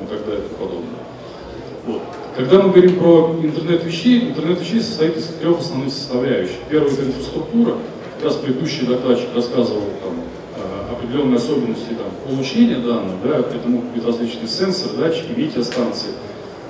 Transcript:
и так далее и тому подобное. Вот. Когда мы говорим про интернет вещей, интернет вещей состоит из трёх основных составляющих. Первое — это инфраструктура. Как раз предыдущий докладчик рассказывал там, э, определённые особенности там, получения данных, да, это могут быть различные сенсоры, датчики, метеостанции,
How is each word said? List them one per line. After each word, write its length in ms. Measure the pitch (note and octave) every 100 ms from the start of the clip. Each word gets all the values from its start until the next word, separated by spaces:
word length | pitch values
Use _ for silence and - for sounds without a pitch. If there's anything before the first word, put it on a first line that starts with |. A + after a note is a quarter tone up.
| G2
и 20 |
так 180 | G#2 G#2
далее 200 | G2+ -
и 100 | -
тому 140 | F#2+
подобное. 320 | - - - - - - - - - - - -
Вот. 140 | - - - - -
Когда 240 | C3 F#3+
мы 80 | F#3+
говорим 260 | F3+ F3+ F3
про 360 | E3+ E3 E3 D#3+
интернет 420 | D3+ - D#3+ E3
вещей, 460 | E3+ - B3 A#3+ -
интернет 320 | - D#3+ -
вещей 180 | - A3+
состоит 380 | - - E3 -
из 80 | -
трёх 340 | - E3 D#3+
основных 320 | - C3+ -
составляющих. 640 | - - B2+ C#3 - - - -
Первое — 220 | D3+ C#3+
это 140 | C3+ B2+
инфраструктура. 680 | - - D#3 - A#3 A#3 - - - - -
Как 100 | D3+
раз 100 | C#3+
предыдущий 500 | C#3 B2+ D#3 - A#2+
докладчик 420 | B2 B2+ A2+ - A#2+
рассказывал 460 | A2+ C3+ A2 G#2 G2+ -
там, 120 | F#2 E2+ - - - -
э, 380 | - F#2+ -
определённые 440 | A#2 A#2+ C#3+ C3 A#2
особенности 520 | D3+ C#3 A#2 A2 -
там, 180 | A2+ G2 - C3+
получения 480 | C3 C3 A3 A#3 C3+
данных, 380 | A#2+ A2+ F#2+ F#2
да, 160 | B2+ B2+
это 280 | - A#2 A#2+
могут 220 | A#2+ -
быть 160 | A2+ A#2
различные 420 | A2+ A2+ - A#2
сенсоры, 480 | - F#3+ - - -
датчики, 340 | D#3+ E3 - A#2+
метеостанции, 760 | D3+ B2+ A2+ A#2+ A2 - G2 - - - - - -